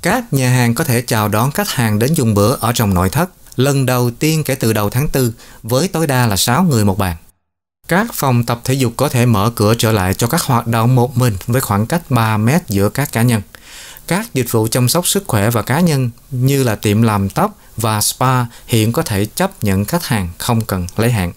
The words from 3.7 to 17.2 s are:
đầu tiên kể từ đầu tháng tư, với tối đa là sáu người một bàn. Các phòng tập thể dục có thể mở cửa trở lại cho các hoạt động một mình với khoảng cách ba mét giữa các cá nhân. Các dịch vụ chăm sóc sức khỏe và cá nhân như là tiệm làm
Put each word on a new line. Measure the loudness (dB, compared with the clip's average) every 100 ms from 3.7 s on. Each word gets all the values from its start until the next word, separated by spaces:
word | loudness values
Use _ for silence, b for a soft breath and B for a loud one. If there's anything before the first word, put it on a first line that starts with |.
| 0 0
đầu | 0 -2
tiên | -2 -2 -2
kể | -2 -2
từ | 0
đầu | 0 0
tháng | -2 -2
tư, | 0 -2 -4 B B
với | -2 -2 0
tối | -2 0
đa | 2 0
là | 0
sáu | 0 2
người | 2 2 2
một | 0
bàn. | -2 -4 -14 _ _ _ _ _ -2
Các | 0 0
phòng | -2 0 0
tập | 0 -4
thể | -2
dục | 0 0 0
có | 0
thể | 2 2
mở | 2 0 2
cửa | 2 2
trở | 2
lại | 2 0
cho | 0 0
các | 0
hoạt | 0 0 0
động | 0 2 2
một | 2 2
mình | 0 -2 -2
với | -2
khoảng | 0 0 0
cách | -2 0
ba | 0 0 0
mét | 2 0 0
giữa | 0 0
các | 0 -4
cá | 0
nhân. | 2 0 -4 B B B B B -6
Các | -4 -2
dịch | -4 -2
vụ | 0 0
chăm | 0 0
sóc | 0 0
sức | -2 0
khỏe | 0 2
và | 0
cá | 0 2
nhân | 2 2 -2 -6 -10
như | 0 2 2
là | 2 0
tiệm | 0 2
làm | 4 2